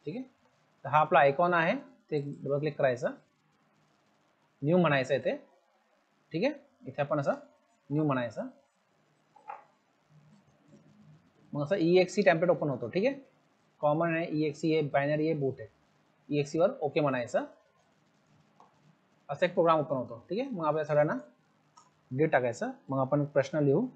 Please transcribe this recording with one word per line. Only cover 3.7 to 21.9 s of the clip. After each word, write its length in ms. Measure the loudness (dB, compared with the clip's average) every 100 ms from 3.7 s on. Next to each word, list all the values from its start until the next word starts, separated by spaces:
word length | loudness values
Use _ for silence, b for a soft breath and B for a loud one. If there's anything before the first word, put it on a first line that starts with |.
| _ _ _ _ _ _ _ _ _
न्यू 160 | 0 2
म्हणायचं 360 | 4 2 2
इथे. 220 | 0 0 -4 -10 _ _ _ _ _ _ _ _
ठीक 120 | -4
आहे, 100 | -4 -4 _ _ -14
इथे 140 | -6
आपण 180 | -2 -2
असं 140 | -2 -4 -10 _ _ _ _
न्यू 140 | -2
म्हणायचं, 440 | 0 -2 -4 -8 -12 -14 _ _ _ _ _ _ _ -20 -18 -18 _ _ _ _ _ _ _ _ _ _ _ -20 _ _ _ -20 _ _ _
मग 100 | -6
असं 140 | -2 0
ईएक्सई 460 | 4 4 4 2
टेम्पलेट 340 | 2 4 2 0
open 140 | -2
होतो. 180 | -6 -4
ठीक 180 | -2 -2
आहे, 140 | -4 -16 _ _ _ _ _
Common 360 | -2 0 0 -2
आहे, 100 | -4
ईएक्सई 400 | -2 -2 -2 0
आहे, 140 | 0 2
binary 400 | 0 0 0 0
आहे, 100 | 0
boot 200 | -2 -4
आहे, 80 | -16 _ _ _ _ _ -4
ईएक्सई 300 | -2 -2 0
वर 120 | 0 0
ओके 180 | -4 0
म्हणायचं, 440 | 0 -2 -2 -4 -6 -16 _ _ _ _ _ _ _ _ _ _ -20 _ _ _ _ _ -14
असा 180 | -2 0
एक 60 |
program 260 | 2 4 2
open 160 | 0 -4
होतो. 220 | -6 -14 -8
ठीक 120 | -6
आहे, 80 | -6
मग 160 | -4 -2
आपल्या 180 | -2
सगळ्यांना 320 | 0 2 2 0 -8 _ _ _ _ -20 _